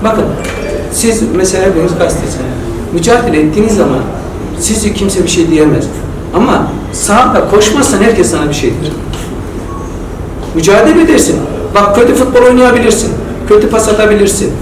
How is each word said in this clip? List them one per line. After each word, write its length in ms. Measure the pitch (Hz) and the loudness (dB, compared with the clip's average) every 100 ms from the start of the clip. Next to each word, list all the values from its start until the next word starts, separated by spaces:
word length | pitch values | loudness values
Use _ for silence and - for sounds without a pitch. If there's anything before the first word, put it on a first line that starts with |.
Bakın, 200 | 220 220 - - - - - - - | 0 0 -2 -4 -6 -6 -6 -6 -6
siz 320 | - 226 220 - 175 | -2 0 0 0 0
mesela 300 | 190 190 190 | 0 0 0
hepiniz 260 | 165 180 170 | 2 0 0
gazeteci. 380 | 170 - - - 127 - - - - | -2 -2 -4 -6 -6 -6 -6 -8 -4
Mücadele 460 | 170 165 240 160 156 | -2 2 2 2 0
ettiğiniz 360 | 151 202 220 202 | 0 2 0 2
zaman 240 | 143 131 - - - - - - | 0 0 -4 -6 -8 -8 -8 -6
sizi 340 | - 214 196 | -2 -2 -2
kimse 300 | - 196 185 | -2 -2 0
bir 60 | 165 | 0
şey 220 | 185 165 | 0 2
diyemez. 340 | 160 156 - - - - - - | 4 4 2 -2 -6 -8 -8 -6
Ama 340 | 165 254 196 - - - | -2 0 0 -2 -6 -8
sahada 560 | - - 208 262 226 - | -6 0 2 2 2 2
koşmazsan 520 | 202 214 254 262 202 | 4 4 2 2 2
herkes 300 | 220 196 170 | 2 2 0
sana 180 | 160 151 | 0 -2
bir 40 | |
şey 160 | 147 139 | -2 -2
der. 220 | 135 151 151 147 147 - 131 - 139 - - - - - - - - - 160 | -2 -6 -6 -8 -8 -8 -10 -10 -10 -10 -10 -10 -10 -10 -10 -10 -8 -6 -2
Mücadele 460 | 165 202 311 349 | 2 4 4 4
edersin. 340 | 330 302 - - - - - 202 | 4 4 2 0 -4 -6 -2 0
Bak 200 | 208 202 | 2 4
kötü 200 | 247 262 | 4 2
futbol 260 | 254 247 | 2 4
oynayabilirsin. 720 | 247 247 254 240 220 - 208 - - - - | 6 6 4 4 2 0 0 -4 -6 -8 2
Kötü 200 | 208 - | 4 4
pas 200 | - 220 | 0 2
atabilirsin. 600 | 214 214 202 196 190 202 - | 2 2 4 2 0 -4 -4